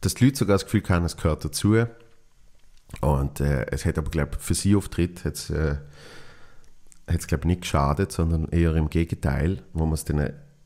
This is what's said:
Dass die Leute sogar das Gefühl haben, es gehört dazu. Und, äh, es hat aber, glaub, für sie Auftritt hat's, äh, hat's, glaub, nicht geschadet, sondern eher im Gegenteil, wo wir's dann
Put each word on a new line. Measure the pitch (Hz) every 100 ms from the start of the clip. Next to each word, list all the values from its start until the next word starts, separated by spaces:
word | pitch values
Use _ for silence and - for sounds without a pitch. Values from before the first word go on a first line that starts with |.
Dass | 98 -
die | 127
Leute | 143
sogar | 98 98
das | -
Gefühl | 107 -
haben, | 87 85
es | -
gehört | - 90 76
dazu. | - 101 110 117 - - - - _ - - - - _ -
Und, | 73 69 69 -
äh, | 69 69 -
es | - -
hat | 78
aber, | 76
glaub, | 80 71 -
für | - 85
sie | 98 101
Auftritt | - - 87 -
hat's, | 82 73 -
äh, | 76 78 71 71 - - - - - - - - - - - -
hat's, | 82 -
glaub, | 76 80
nicht | 87
geschadet, | - 80 69 73 98
sondern | - 82 82 78
eher | 85 82 80
im | 78
Gegenteil, | 82 82 - 80 67 78 95 -
wo | 80 80
wir's | 78 -
dann | 76 71 - - _